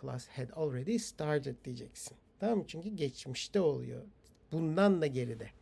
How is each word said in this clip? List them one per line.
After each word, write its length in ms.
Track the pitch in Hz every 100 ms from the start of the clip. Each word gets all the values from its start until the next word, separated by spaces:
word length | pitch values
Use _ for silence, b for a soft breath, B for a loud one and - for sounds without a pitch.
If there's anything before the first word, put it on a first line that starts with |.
class 260 | 135 127 -
had 220 | - 120
already 480 | - 151 127 151 226
started 580 | - - 151 151 135 120 131
diyeceksin. 520 | 123 117 - - - _ -
Tamam 180 | 214 214
mı? 60 | -
Çünkü 220 | 160 196
geçmişte 720 | 196 139 - - 127 - 202
oluyor. 420 | 165 131 123 123 - - - - -
Bundan 500 | 160 160 165 202 180
da 60 | 151
geride. 420 | 127 120 113 104 -